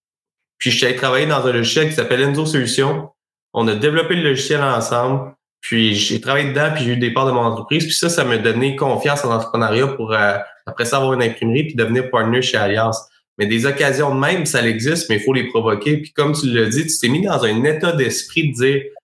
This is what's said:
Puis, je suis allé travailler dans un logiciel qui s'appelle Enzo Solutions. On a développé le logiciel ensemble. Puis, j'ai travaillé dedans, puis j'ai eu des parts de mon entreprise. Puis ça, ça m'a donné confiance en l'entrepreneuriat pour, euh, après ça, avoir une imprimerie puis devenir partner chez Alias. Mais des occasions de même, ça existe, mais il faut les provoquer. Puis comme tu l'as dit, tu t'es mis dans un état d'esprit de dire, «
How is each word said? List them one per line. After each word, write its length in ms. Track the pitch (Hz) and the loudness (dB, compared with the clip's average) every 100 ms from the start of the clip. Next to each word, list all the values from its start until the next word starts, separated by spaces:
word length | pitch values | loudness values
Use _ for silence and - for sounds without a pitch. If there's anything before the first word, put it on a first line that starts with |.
| _ _ _ _ _ - | _ _ _ _ _ -6
Puis, 140 | 127 | -2
je 40 | 120 | 2
suis 100 | 123 | 2
allé 100 | - | 2
travailler 300 | 135 131 151 | 0 2 2
dans 200 | 143 127 | 0 2
un 60 | |
logiciel 360 | 120 113 156 156 | 0 0 2 0
qui 60 | |
s'appelle 260 | 156 113 127 | 0 0 0
Enzo 260 | 143 143 156 | 0 0 -2
Solutions. 640 | 151 120 - 135 156 151 _ _ _ _ | -2 0 0 0 -2 -8 _ _ _ _
On 160 | 117 113 | -2 0
a 80 | 104 | 2
développé 400 | 147 156 165 175 | 2 2 0 0
le 120 | 151 | 0
logiciel 320 | 131 - 147 | 0 0 0
ensemble. 760 | 139 117 117 120 127 135 135 - _ _ | 0 0 0 0 0 -2 -6 -16 _ _
Puis, 360 | - 117 110 101 | -4 0 2 2
j'ai 240 | 104 113 | 0 -2
travaillé 300 | 135 139 143 | -2 -2 0
dedans, 200 | 135 156 | 0 0
puis 120 | 151 | 0
j'ai 80 | 120 | -2
eu 40 | 123 | 0
des 160 | 120 | 0
parts 140 | 120 127 | 0 0
de 60 | |
mon 100 | 123 | 0
entreprise. 420 | 117 110 110 151 | 0 -2 -2 -2
Puis 80 | 160 | 0
ça, 160 | - 170 | 0 0
ça 140 | 170 | 0
m'a 160 | 131 113 | 0 0
donné 380 | 113 113 135 135 | 0 0 0 0
confiance 480 | 139 110 147 143 | -2 0 -2 -2
en 40 | 123 | 0
l'entrepreneuriat 600 | 113 113 117 110 113 135 | -2 -2 -2 0 2 0
pour, 240 | 135 110 | -2 -2
euh, 240 | 110 101 98 - - - | 0 2 0 -6 -14 -10
après 180 | - | -6
ça, 140 | 117 139 | -2 0
avoir 160 | 135 | 2
une 80 | 127 | 2
imprimerie 420 | 117 113 113 123 | 0 0 0 0
puis 100 | 156 | 0
devenir 360 | 117 110 123 127 | 0 0 0 0
partner 320 | 120 110 123 | 0 2 2
chez 140 | 123 110 | 2 0
Alias. 520 | 101 107 113 113 - _ _ - | 0 2 0 -2 -8 _ _ -4
Mais 80 | 104 | 0
des 200 | 113 135 | 2 0
occasions 480 | 139 143 135 143 | 2 0 2 0
de 60 | 135 | 2
même, 260 | 143 185 156 | 0 0 0
ça 180 | 123 | 0
existe, 460 | 117 110 127 165 - | 0 0 0 -2 0
mais 60 | 107 | 0
il 60 | |
faut 100 | 127 | 2
les 160 | 131 113 | 0 0
provoquer. 480 | 113 110 104 147 147 | 0 0 0 0 -2
Puis 140 | 151 | -2
comme 200 | - 147 | -2 0
tu 140 | 151 139 | 0 0
l'as 200 | 117 110 | 2 2
dit, 200 | 127 165 | 0 -2
tu 100 | - | 0
t'es 80 | 120 | 0
mis 140 | 147 | 2
dans 220 | 196 147 | 2 2
un 200 | 113 110 | 0 2
état 260 | 143 156 175 | 0 0 0
d'esprit 640 | 160 120 - - 165 156 | 0 0 -2 -4 -2 -2
de 20 | |
dire, « 280 | 117 131 139 135 - | 2 2 2 -4 -14